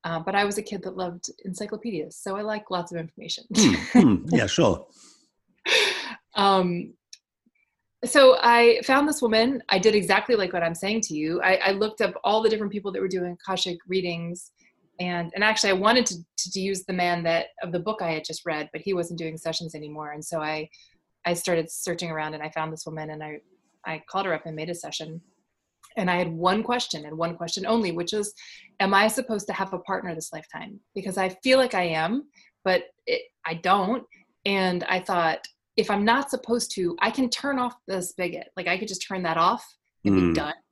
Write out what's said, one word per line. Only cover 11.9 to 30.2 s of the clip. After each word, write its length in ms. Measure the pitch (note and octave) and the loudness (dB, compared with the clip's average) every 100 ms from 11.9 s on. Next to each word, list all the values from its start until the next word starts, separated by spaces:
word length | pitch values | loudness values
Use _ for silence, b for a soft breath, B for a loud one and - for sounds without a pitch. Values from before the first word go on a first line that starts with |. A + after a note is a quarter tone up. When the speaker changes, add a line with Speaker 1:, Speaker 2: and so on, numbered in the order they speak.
| - | 0
Speaker 1:
up 140 | G3 - | -4 -2
all 180 | - G#3+ | 0 2
the 60 | A3 | 2
different 240 | A3 G3+ | 0 -2
people 220 | G3+ G3 | -6 -6
that 80 | G3 | -4
were 80 | F#3+ | -2
doing 240 | F#3 F3+ F3 | -2 -4 -8
Akashic 340 | - F#3 F#3 E3+ - | -6 -4 -4 -6 -4
readings. 640 | F#3 F3+ E3+ E3+ F3 - _ _ _ _ - | -2 -2 -6 -8 -10 -14 _ _ _ _ -8
And, 300 | F3+ F3 E3+ G3 | -4 -4 -6 0
and 80 | |
actually, 280 | G#3+ G#3+ G#3 | 2 2 2
I 20 | |
wanted 320 | F#3 G#3 B3 A#3 | 2 4 4 2
to, 100 | F3 | -4
to, 360 | - - F#3 | -10 -10 -8
to 80 | G3 | -4
use 240 | F#3+ F#3+ - | -4 -6 -6
the 80 | |
man 300 | F3+ F3 F3 | -2 0 0
that, 240 | E3 E3 - - | 0 0 -2 -10
of 120 | F3 | -6
the 60 | F3 | -4
book 220 | E3+ G3 | -4 -4
I 100 | F3 | -4
had 120 | D#3 | -4
just 220 | D#3 D#3+ E3+ | -6 -8 -6
read, 240 | D3+ D3+ | -6 -6
but 100 | D#3+ | -8
he 120 | G3 | -4
wasn't 260 | F3+ E3+ E3+ | -4 -4 -6
doing 160 | D#3+ D#3+ | -8 -8
sessions 380 | E3 D#3+ E3 D3+ | -6 -6 -8 -12
anymore. 360 | D3+ D3+ D3+ | -12 -12 -12
And 120 | D3+ | -12
so 160 | D3+ E3 | -8 -6
I, 280 | D3+ D#3 D#3 b b b _ _ F3 | -4 -6 -8 b b b _ _ -4
I 80 | |
started 360 | F3 F#3 E3+ D#3+ | -2 0 0 -2
searching 400 | - - E3+ F3 | -8 -6 -6 -6
around, 260 | D#3 D3+ D#3 | -6 -8 -8
and 80 | |
I 60 | D#3 | -8
found 200 | D#3+ D#3+ | -6 -6
this 140 | D#3 - | -8 -10
woman, 240 | D#3 D#3 | -10 -10
and 120 | D3+ | -10
I, 180 | D#3 D3+ _ _ _ _ - | -10 -12 _ _ _ _ -12
I 160 | D#3+ - | -12 -8
called 160 | G3 G3 | -6 -4
her 60 | |
up 120 | D#3 E3 | -4 -6
and 100 | D#3 | -10
made 140 | D#3+ | -8
a 60 | E3+ | -8
session. 440 | D3 - D#3+ E3 _ _ _ _ _ _ _ - | -10 -10 -10 -14 _ _ _ _ _ _ _ -4
And 120 | F3+ | 0
I 60 | F3 | 0
had 160 | F3 | -2
one 320 | E3 F3+ G3+ | 0 2 2
question, 420 | A#3 B3 - D#3 D3+ | 0 -2 -4 -8 -8
and 120 | D#3 | -4
one 180 | E3+ E3 | -4 -4
question 300 | E3 - F#3+ | -8 -6 0
only, 260 | A#3 G3+ | 0 2
which 220 | F3 F3 | -2 -4
is, 200 | G#3+ G3+ - B B B _ | -4 -6 -10 B B B _
"Am 140 | G3 | 2
I 140 | G3 A3 | 4 4
supposed 380 | A3+ B3 G#3+ G3 | 0 -4 -6 -4
to 60 | |
have 200 | F3+ F#3+ | -6 -4
a 60 | F3+ | -6
partner 340 | - F#3+ F3+ | -6 -6 -6
this 160 | D#3+ | -10